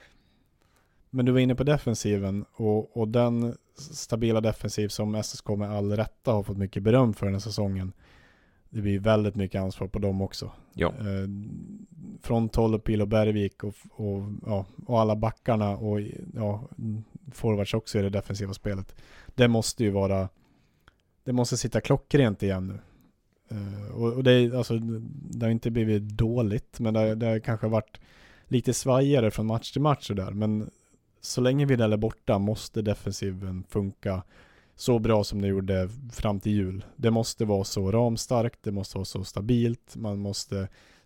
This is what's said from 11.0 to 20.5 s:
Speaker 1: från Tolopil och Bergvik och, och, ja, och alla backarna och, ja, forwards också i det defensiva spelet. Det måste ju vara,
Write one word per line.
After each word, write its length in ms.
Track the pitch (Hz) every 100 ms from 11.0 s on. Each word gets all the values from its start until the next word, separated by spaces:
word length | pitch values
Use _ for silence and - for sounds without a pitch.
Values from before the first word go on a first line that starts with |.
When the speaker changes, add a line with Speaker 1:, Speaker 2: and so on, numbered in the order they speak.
| 104 98 98 101 107 - - - - - - -
Speaker 1:
från 260 | - 117 113
Tolopil 540 | - 113 110 - 107
och 60 | 101
Bergvik 560 | 110 107 107 98 -
och, 100 | 104 - -
och, 320 | - 107 98 101 104 -
ja, 200 | 101 95 - -
och 140 | 120
alla 160 | 110 107
backarna 600 | 107 - - 110 104 101
och, 240 | 107 104 104 - -
ja, 340 | - 104 104 131 - 113 107 110 - -
forwards 420 | - 117 104 101
också 240 | 113 - 110
i 40 |
det 80 | 98
defensiva 440 | 101 - 98 98
spelet. 400 | 95 107 98 - - - - -
Det 140 | - 120
måste 360 | 113 107 -
ju 60 | 110
vara, 380 | 98 98 95 95 - _